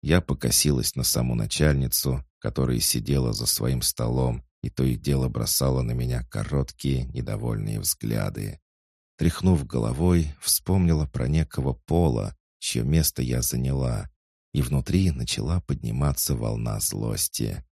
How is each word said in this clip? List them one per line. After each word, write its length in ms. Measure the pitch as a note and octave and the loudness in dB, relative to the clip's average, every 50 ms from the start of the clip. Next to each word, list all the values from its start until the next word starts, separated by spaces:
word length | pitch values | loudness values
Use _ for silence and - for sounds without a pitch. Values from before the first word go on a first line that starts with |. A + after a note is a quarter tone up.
| - | 2
Я 180 | D2 D#2+ F2+ | 4 4 4
покосилась 720 | - - C#2 - - B1 A#1 - - D2 C#2+ C2 A1+ - - | 4 2 -4 -2 0 0 2 2 2 2 2 2 0 -2 -2
на 100 | C2 B1+ | -2 -2
саму 300 | - - B1 A#1+ B1 A#1+ | 0 0 0 0 0 0
начальницу, 880 | A#1 G#1+ G#1+ - - D2+ D2+ D2 C2+ C2+ B1 - - - C#2 C2 C2 - _ _ _ | -2 -2 -4 0 2 4 4 4 4 0 0 -2 -2 0 0 -2 -2 -4 _ _ _
которая 420 | _ - - - C2 B1 B1 A#1 | _ -6 -2 0 0 0 0 0
сидела 520 | - - - A#1+ G#1+ - C#2 C#2 B1+ A#1+ A1 | 0 0 0 -2 0 0 0 2 2 0 -2
за 140 | G1+ A#1+ | -2 -2
своим 360 | A#1 - - A#1 B1 C2 B1 A#1 | -2 -2 0 0 0 0 0 0
столом 600 | - - - B1+ A#1 A#1 B1+ B1+ B1 A#1+ A#1 - _ _ _ - | -2 -2 -2 -2 0 0 2 2 0 0 -4 -8 _ _ _ -10
и 80 | A#1 | -10
то 140 | - - C2 | -2 0 0
и 120 | C2 B1 | 0 0
дело 320 | A1+ - - C#2+ C2+ C2 B1+ | 0 0 0 0 2 0 0
бросала 540 | A1 A#1+ A1+ - - - C2+ C2+ C2 B1+ B1 | -2 -2 -2 -2 0 0 2 2 2 2 0
на 100 | A1+ A#1 | 0 -2
меня 320 | B1 B1 B1 B1 A#1+ A1+ | -2 -2 -2 -2 -4 -6
короткие, 800 | - - G#1+ G#1+ A#1 C2+ C#2 C2 - - _ - C#2 C2+ B1+ B1 | -6 -6 -8 -6 -2 -2 -2 -2 -2 -6 _ -2 0 0 0 -2
недовольные 760 | B1 A#1+ B1+ A#1+ G#1+ G#1+ G#1 G#1+ A#1 A1 G#1+ G1+ G1+ G#1+ G#1+ | -4 -6 -8 -6 -6 -6 -4 -4 -4 -4 -4 -4 -4 -4 -4
взгляды. 800 | G1+ - - _ - A1 A1 A1 G1+ G1+ G1+ G#1 G#1 G1+ G1+ - _ _ _ _ _ _ _ _ _ _ _ _ | -2 -4 -4 _ -4 -4 -2 -2 -2 -4 -4 -6 -8 -8 -8 -12 _ _ _ _ _ _ _ _ _ _ _ _
Тряхнув 480 | D2+ E2+ - - - F#2 F#2 D#2+ C2+ | 0 0 0 2 4 4 4 4 2
головой, 680 | A#1 - B1 A1+ A1 A#1+ C2+ E2 F2+ F2+ F2 E2 D2 C#2 _ | -2 -2 -2 0 0 0 2 2 4 4 4 2 0 -4 _
вспомнила 680 | - - - - _ - F#2 G2 F#2 E2+ D#2+ D2+ D2+ | -2 -2 -2 0 _ 2 2 4 4 4 4 4 2
про 220 | C#2+ _ - - B1+ | -2 _ -2 0 2
некого 460 | D2+ D#2+ D#2 - - - C2 C2+ B1 | 2 2 2 0 -2 -2 -2 -2 -2
Пола, 600 | - _ - D#2 E2+ F2 D#2 B1 G#1+ G1+ G1+ - _ _ _ _ _ | -4 _ 0 2 4 4 4 2 0 -2 -4 -8 _ _ _ _ _
чьё 260 | - - - A#1+ A1+ | -8 -4 -2 -2 0
место 380 | B1+ D2+ D#2+ D2+ - - - B1 | 2 4 4 4 2 0 -2 -2
я 200 | A#1+ B1 B1 B1 | 0 0 0 0
заняла, 680 | - - B1 B1+ C2 C2+ C2+ C2 B1 A#1 G1+ G1+ - _ _ _ _ _ _ _ _ _ | 0 -2 -2 0 0 0 0 0 0 -2 -2 -6 -8 _ _ _ _ _ _ _ _ _
и 100 | D2 C2+ | -2 0
внутри 480 | B1 C#2 C#2 C2 - - F#2 F#2+ F#2 | 2 0 -2 0 2 2 4 4 4
начала 500 | D#2 C2 A#1 - - - G#1+ C2 E2+ F2+ | 2 0 -2 -4 -4 -4 -2 0 0 -2
подниматься 760 | - - C#2 - - A1+ A1 B1 C#2+ C#2+ C#2 - - - C#2+ | 0 -2 -6 -4 -4 -4 -2 0 0 0 0 0 -2 -2 -2
волна 460 | A#1 A1+ A1 G#1+ A1 A1 A1 G#1+ G#1 | -2 -2 -2 -2 -2 -2 -4 -4 -2
злости. 840 | G#1 - - G1+ G#1+ A1+ A1 - - - _ - A1+ G#1+ - - - _ _ | -4 -4 -4 -4 -4 -2 -2 -2 -4 -4 _ -4 -4 -4 -4 -6 -10 _ _